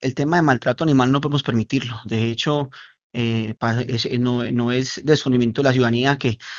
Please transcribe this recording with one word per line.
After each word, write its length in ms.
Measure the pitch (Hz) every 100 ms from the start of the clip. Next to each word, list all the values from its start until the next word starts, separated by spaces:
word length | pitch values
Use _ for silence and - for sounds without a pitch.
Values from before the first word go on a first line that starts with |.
el 120 | 135
tema 220 | 123 147 175
de 80 |
maltrato 400 | 156 123 131 120
animal 280 | 160 135 127
no 80 | 143
podemos 220 | 151 143
permitirlo. 580 | - 117 107 135 123 110 110
De 240 | 113 113
hecho, 400 | 113 - 147 135 - - _ _
eh, 440 | 131 117 113 110 110
pa-, 240 | 113 113
es, 240 | 127 117 -
eh, 140 | 123
no, 240 | 123 123 113
no 200 | 120 120
es 300 | 123 131 -
desconocimiento 600 | 139 151 - 123 120 113
de 60 | 143
la 40 |
ciudadanía 460 | 127 120 117 135 139
que 180 | 135 110 -